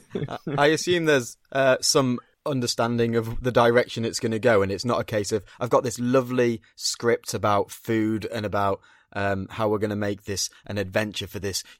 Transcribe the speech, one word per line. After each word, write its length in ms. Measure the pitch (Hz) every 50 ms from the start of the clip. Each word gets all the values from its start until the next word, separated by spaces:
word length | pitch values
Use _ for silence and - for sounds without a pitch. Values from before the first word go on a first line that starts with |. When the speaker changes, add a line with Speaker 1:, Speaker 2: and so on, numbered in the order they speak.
| - _ -
Speaker 1:
<laughs> 140 | 190 151 -
Speaker 2:
I, 100 | - - - - 139
I 100 | 139 147 151
assume 360 | 160 147 - 175 180 175 165
there's, 320 | 156 151 135 120 - - - _ _ -
uh, 240 | 135 135 131 131 - -
some 360 | - - 151 135 127 123 120 - _ _ _ _
understanding 680 | 156 147 131 120 117 - - 120 117 120 117 117 117 113
of 280 | 117 113 113 113 - 123
the 100 | 127 113
direction 520 | 123 120 120 117 120 - - - 123 113
it's 140 | 113 90 -
gonna 180 | - 117 113 110
go, 240 | 104 120 117 101 98
and 100 | 95 101
it's 120 | 95 -
not 140 | 120 117 -
a 40 | 117
case 280 | - 120 107 101 - 110
of, 120 | 107 - - - -
"I've 80 | - 117
got 140 | 131 139 135
this 140 | 123 104 -
lovely 640 | 120 123 127 135 127 120 127 127 123 120 117 107 - _ _
script 580 | - - - - - - 117 113 - - - -
about 360 | 107 92 107 101 101 98 -
food 540 | - - - - 117 110 107 107 110 107 95
and 220 | - - 117 107
about, 340 | 104 98 104 101 98 98 - _ _ _ _ _ _ -
um, 340 | 101 101 98 98 95 95 -
how 180 | - - 113 107
we're 100 | 107 104
gonna 180 | 101 104 104
make 280 | 101 104 101 104 98 -
this 240 | - 101 92 - - - _ _
an 140 | - 101 104
adventure 480 | 98 92 95 110 107 107 95 - 101
for 140 | 92 - 104
this 240 | 87 101 92 - - - - -